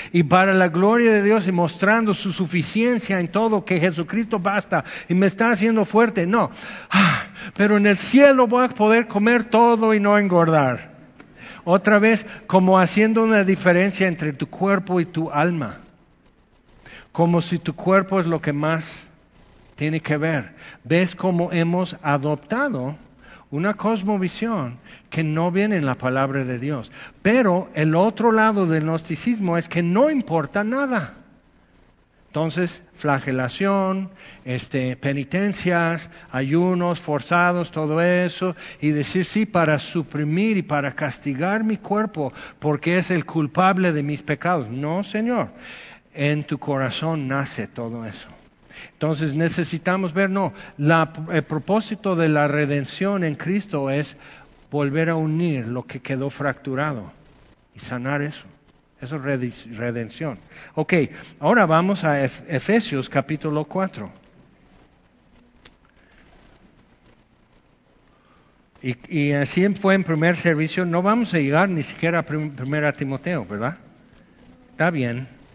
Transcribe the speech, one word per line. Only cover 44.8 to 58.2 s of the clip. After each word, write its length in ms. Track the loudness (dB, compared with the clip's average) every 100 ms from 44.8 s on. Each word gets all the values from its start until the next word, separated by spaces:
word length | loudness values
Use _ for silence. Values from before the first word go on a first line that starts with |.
| -6 -6
Señor, 460 | -4 -4 -2 -2 -4 -8 -20 -20 -20 -20 _
en 300 | -4 -2 -2
tu 140 | -4 -8
corazón 680 | -4 -2 -2 -4 -4 -4 -2
nace 400 | -4 -4 -8 -10
todo 400 | -8 -10 -10 -12
eso. 220 | -14 -18 -20 _ _ _ -20 -20
Entonces 420 | -6 -4 -2 -2
necesitamos 800 | 0 -2 -2 -4 -4 -2 -2 -2
ver, 160 | -2 -2
no, 240 | 0 -4 -6 -18 -4
la, 340 | 2 4 2 -4 -4
el 100 | -4
propósito 720 | -2 -6 -2 -2 -2 -6 -2
de 140 | 0 2
la 200 | 2 2
redención 760 | 0 -2 -2 -4 -4 -2 -2
en 100 | -2
Cristo 560 | -4 -4 -4 -4 -6 -2
es 260 | -2 -4 -10 -20 -20 -20 -20 -8
volver 400 | -4 -2 0 -2
a 60 | 0
unir 500 | -2 -2 -2 -2 -4
lo 200 | -8 -10
que 140 | -14
quedó 300 | -8 -6 -6
fracturado 840 | -4 -6 -4 -6 -4 -4 -6 -12 -20 _ _ _ _ _
y 60 | -20
sanar 420 | -12 -8 -4 -4